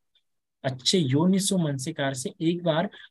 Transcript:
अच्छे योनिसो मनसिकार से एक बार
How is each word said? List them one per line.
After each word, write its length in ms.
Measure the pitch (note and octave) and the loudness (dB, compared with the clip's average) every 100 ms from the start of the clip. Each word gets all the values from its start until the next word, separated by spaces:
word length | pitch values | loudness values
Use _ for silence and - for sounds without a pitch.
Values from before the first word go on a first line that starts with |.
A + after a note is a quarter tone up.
| _ _ _ _ _ _ | _ _ _ _ _ _
अच्छे 340 | C3 C3 - F#3+ | -6 -4 0 2
योनिसो 600 | C#3 C#3 F3+ F#3+ F#3+ F#3+ | 2 2 4 2 2 0
मनसिकार 560 | D#3 C3+ D3 D3+ C#3 | 0 -2 -6 -4 -4
से 200 | C3+ - - | -4 -8 -2
एक 220 | E3 F3 | -2 0
बार 280 | E3+ D#3 G3+ - - | 0 0 -2 -6 0